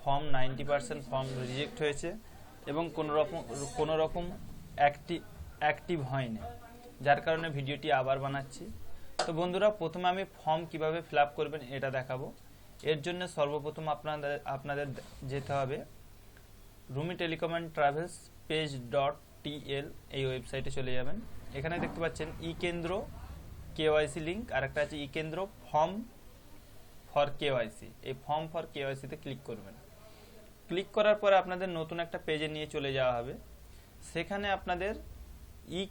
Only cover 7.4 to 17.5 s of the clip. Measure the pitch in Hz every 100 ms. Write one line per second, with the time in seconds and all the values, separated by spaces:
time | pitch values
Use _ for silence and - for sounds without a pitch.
7.4 | 165 143 135 143 151 139 131 135 139 139
8.4 | 135 - 196 - - - - - - 160
9.4 | 180 185 208 208 160 175 180 190 190 -
10.4 | - 160 170 160 156 165 - 147 147 -
11.4 | 147 151 123 135 135 131 127 127 160 -
12.4 | - - - - 147 156 160 175 180 170
13.4 | 143 151 147 151 156 147 156 151 143 143
14.4 | - 135 143 143 143 123 - - 135 139
15.4 | 135 139 131 147 - - - - - -
16.4 | - - - - - 135 165 175 170 160
17.4 | 165